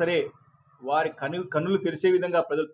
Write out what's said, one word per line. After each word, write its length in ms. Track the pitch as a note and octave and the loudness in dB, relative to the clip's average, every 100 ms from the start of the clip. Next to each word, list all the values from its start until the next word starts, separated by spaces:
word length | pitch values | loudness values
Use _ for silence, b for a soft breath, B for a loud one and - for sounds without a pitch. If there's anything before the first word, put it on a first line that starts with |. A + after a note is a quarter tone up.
సరే 160 | E3+ E3 - - _ _ _ _ B2+ | 0 0 -2 -10 _ _ _ _ -2
వారి 200 | D3+ D#3+ - | -2 -2 -4
కను-, 200 | C#3 F3 - | -6 -6 -4
కన్నులు 240 | D3+ F3 F#3+ F#3+ | -2 0 0 0
తెరిసే 220 | D#3 F#3 F3+ | 2 4 4
విధంగా 260 | F3 E3+ D#3 | 4 0 0
ప్రజలు 180 | D3+ D#3 | -2 -4